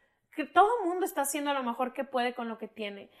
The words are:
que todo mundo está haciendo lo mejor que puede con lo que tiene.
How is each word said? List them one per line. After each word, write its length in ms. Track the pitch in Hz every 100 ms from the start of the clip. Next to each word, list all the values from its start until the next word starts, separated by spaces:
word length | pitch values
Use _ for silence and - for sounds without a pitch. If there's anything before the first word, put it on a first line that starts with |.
| _ _ _
que 120 | -
todo 400 | 277 359 403 480
mundo 200 | 349 359
está 180 | 370 -
haciendo 300 | 277 302 285
lo 100 | 277
mejor 280 | 247 240 247
que 120 | 262
puede 280 | 262 254 240
con 140 | 247 233
lo 100 | 220
que 100 | 214
tiene. 420 | - 208 202 196 -